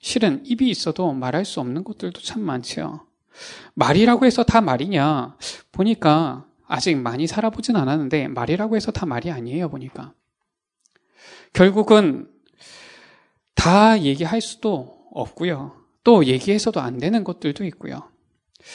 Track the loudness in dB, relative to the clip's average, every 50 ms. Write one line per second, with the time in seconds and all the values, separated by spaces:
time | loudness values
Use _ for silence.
0 | -6 -4 -2 0 2 0 0 -2 -4 -4 -2 0 0 0 0 -2 -4 -4 -4 -2
1 | -2 -2 -2 -4 -4 -2 -2 -2 -4 -4 -6 -6 -6 -6 -6 -6 -8 -10 -12 -10
2 | -10 -10 -10 -12 -12 -10 -8 -6 -6 -6 -6 -6 -8 -10 -10 -8 -8 -8 -10 -14
3 | -18 _ _ _ _ _ _ -20 -20 -20 -20 -20 -20 -6 _ 0 2 2 4 4
4 | 4 4 4 4 4 4 4 2 2 2 4 4 4 2 0 -2 -2 -2 0 0
5 | 2 2 0 -2 -4 -8 -12 _ -16 -16 -16 -16 -20 _ -4 -2 0 0 0 2
6 | 4 4 4 4 2 -2 -6 -10 -14 _ _ _ _ -8 -6 -2 0 0 0 0
7 | -2 -4 -4 -4 -4 -4 -2 -2 -2 -2 -4 -4 -2 -2 0 0 0 0 0 -2
8 | -2 0 -2 -2 -2 -4 -6 -4 -2 -2 -2 -2 -2 -2 -2 -2 -2 -4 -6 -6
9 | -6 -6 -4 -4 -6 -6 -8 -8 -8 -8 -6 -6 -6 -6 -8 -10 -14 -14 -14 -16
10 | -16 -18 -20 _ _ _ _ _ _ _ _ _ _ _ _ _ _ _ _ _
11 | _ _ _ _ -20 -20 -20 -20 -18 _ 4 4 6 6 6 4 4 6 6 6
12 | 6 4 0 -2 -6 -14 _ _ _ _ _ _ -20 -20 -20 -20 -20 -20 -20 -20
13 | -20 -20 _ _ _ _ _ _ _ _ _ 0 4 6 6 8 8 8 6 4
14 | 2 0 0 0 -2 -2 -2 -4 -4 -6 -8 -6 -4 -2 -2 -2 -4 -10 -18 _
15 | _ _ -10 -10 -10 -8 -8 -6 -4 -4 -4 -4 -8 -12 -16 _ _ _ _ _
16 | 4 6 6 6 6 4 2 0 0 0 -2 0 -2 -2 -4 -4 -4 -6 -6 -4
17 | -2 0 0 -2 -2 -4 -8 -6 -6 -6 -6 -6 -6 -8 -8 -10 -12 -14 -14 -14
18 | -16 -18 _ _ _ _ _ _ _ _ _ _ _ -20 -20